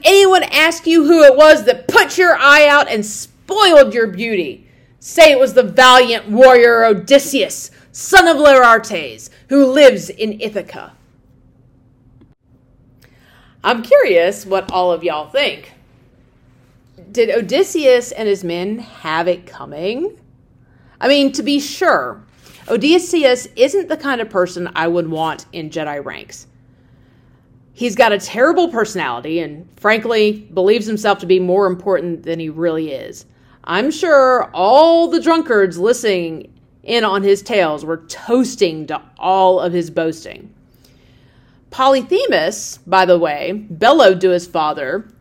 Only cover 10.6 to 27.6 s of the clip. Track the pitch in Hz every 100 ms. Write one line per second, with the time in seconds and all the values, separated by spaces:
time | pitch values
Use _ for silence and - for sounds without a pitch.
10.6 | - - - _ _ _ _ _ _ _
11.6 | _ _ _ _ _ _ _ _ _ _
12.6 | _ _ _ _ _ _ _ _ _ _
13.6 | 190 233 226 571 403 175 170 208 190 190
14.6 | 185 185 180 165 170 151 151 269 277 143
15.6 | - _ _ _ _ _ _ _ _ _
16.6 | _ _ _ _ 175 208 226 226 190 262
17.6 | 381 339 277 247 240 - 214 196 180 170
18.6 | 185 226 226 - 160 160 170 180 - -
19.6 | 139 143 180 240 370 415 _ _ _ _
20.6 | _ _ _ _ 254 285 269 277 214 285
21.6 | 277 - 359 190 123 107 _ _ _ -
22.6 | - 226 269 349 349 349 269 247 - -
23.6 | 269 392 349 311 277 247 220 196 180 180
24.6 | 175 - 165 175 165 160 160 147 - 170
25.6 | 156 160 151 147 143 71 - - - _
26.6 | _ _ _ _ _ _ _ _ _ _